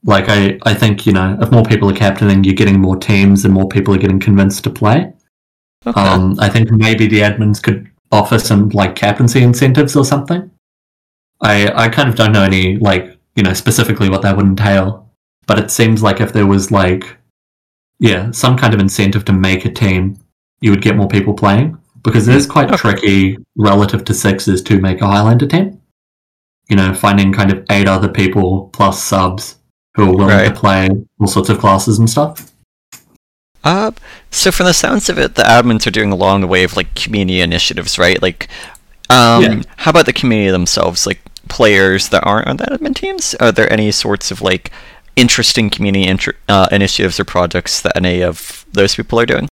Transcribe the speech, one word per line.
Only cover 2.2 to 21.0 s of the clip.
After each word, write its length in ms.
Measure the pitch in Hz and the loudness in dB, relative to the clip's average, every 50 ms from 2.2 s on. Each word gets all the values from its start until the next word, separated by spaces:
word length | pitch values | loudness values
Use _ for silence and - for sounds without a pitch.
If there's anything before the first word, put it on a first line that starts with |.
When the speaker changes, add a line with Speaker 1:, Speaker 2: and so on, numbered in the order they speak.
| 107 101 98 98 98 | 2 2 4 4 4
Speaker 1:
you're 100 | 98 95 | 2 2
getting 260 | - 107 98 98 98 | 2 2 2 4 2
more 160 | 95 92 95 | 2 0 0
teams 480 | 95 - - 107 98 98 101 98 98 98 | -4 -2 0 2 4 4 4 4 4 4
and 80 | 98 | 2
more 160 | 98 92 95 95 | 2 2 0 0
people 260 | - 101 95 - 98 | -2 -2 0 0 0
are 40 | 92 | 0
getting 220 | 98 95 95 95 | 2 0 0 0
convinced 440 | - - 101 98 98 98 98 - - | 2 2 2 4 2 2 0 -2 -6
to 60 | - | -8
play. 420 | - - 110 104 113 151 190 - - _ _ _ _ _ _ _ _ _ _ _ _ _ _ | -6 -2 0 2 2 2 0 -4 -12 _ _ _ _ _ _ _ _ _ _ _ _ _ _
Speaker 2:
Okay. 140 | 117 117 104 | -4 -2 0
Speaker 1:
Um, 360 | 98 95 92 92 92 95 95 - | 0 2 2 2 0 0 0 0
I 100 | - 101 | -2 0
think 220 | - 113 110 107 | 2 0 2 2
maybe 360 | 113 107 110 113 113 101 110 | 2 2 2 2 2 2 2
the 140 | 107 110 107 | 2 2 2
admins 420 | 104 104 101 107 110 104 104 - | 0 0 0 0 0 -2 -2 0
could 280 | - - 104 - - - _ _ _ _ | -2 -2 -2 -2 -6 -16 _ _ _ _
offer 260 | - 107 104 - 120 113 | 0 0 0 0 -2 -2
some, 300 | 110 - 113 101 104 104 | 0 2 2 2 2 2
like, 240 | 104 104 98 95 - | 0 -2 -2 -2 -2
captaincy 460 | - - 104 104 - 131 113 - 135 | -2 -2 -2 0 2 0 2 4 4
incentives 540 | 123 123 117 120 143 131 127 139 151 143 - | 4 4 4 2 2 2 2 2 0 2 2
or 80 | 147 135 | 0 0
something. 460 | - 147 139 135 - 170 180 190 - _ _ _ _ _ _ _ _ _ _ _ _ _ _ _ _ _ _ | 2 0 -4 -2 -4 -6 -6 -6 -10 _ _ _ _ _ _ _ _ _ _ _ _ _ _ _ _ _ _
I, 440 | - 107 104 101 101 101 - - 117 | -2 0 2 2 0 0 0 0 0
I 40 | 113 | 0
kind 200 | 113 - 143 127 | 0 0 0 0
of 80 | 110 | 0
don't 160 | 113 113 107 | 2 2 2
know 100 | 107 104 | 4 2
any, 340 | 98 95 98 92 92 92 98 | 2 2 2 2 0 0 0
like, 400 | 104 107 101 92 90 90 - - _ _ _ _ | 0 0 0 0 0 -4 -8 -20 _ _ _ _
you 60 | - | -2
know, 120 | - 95 - | -2 -2 -2
specifically 540 | - - - - - 120 - 107 - 104 95 | -2 -2 -2 0 0 0 -2 0 0 0 0
what 140 | 95 95 | 0 0
that 140 | - 101 95 | 0 0 0
would 100 | 98 98 | 2 2
entail, 640 | 98 95 98 104 101 98 98 95 98 - - _ _ _ _ _ _ _ _ _ | 0 0 2 0 2 2 2 0 -2 -6 -8 _ _ _ _ _ _ _ _ _
but 120 | - 107 101 | -2 -2 -2
it 120 | 101 - | -2 -4
seems 320 | - - 117 110 110 107 | -2 0 2 2 2 2
like 180 | 110 104 98 - | 0 0 0 0
if 120 | 110 107 | -4 -2
there 140 | - 107 101 | 0 0 2
was, 240 | 98 98 98 95 - | 2 2 0 0 0
like, 460 | 107 98 92 90 92 92 - - - _ _ _ _ _ _ _ _ _ _ _ _ _ _ _ _ _ | 0 0 0 0 -2 -4 -6 -12 -20 _ _ _ _ _ _ _ _ _ _ _ _ _ _ _ _ _
yeah, 320 | - 113 95 90 98 117 | 0 0 0 0 -4 -6
some 260 | 120 - - 123 127 | -6 -2 0 0 0
kind 180 | 127 127 117 110 | 2 2 0 2
of 60 | 101 | 2
incentive 440 | 98 98 - - 101 98 101 104 - | 0 0 0 0 -2 0 0 -2 -2
to 60 | - | 0
make 320 | 98 92 95 95 95 92 - | 0 0 2 0 -2 -2 -4
a 60 | - | -6
team, 480 | - - - 98 92 92 92 98 98 - _ _ _ _ _ _ _ _ | -4 -2 0 0 0 0 -2 -4 -6 -10 _ _ _ _ _ _ _ _
you 100 | - 107 | 0 2
would 120 | 101 98 | 2 2
get 140 | - 110 101 | 2 0 0
more 120 | 110 | 0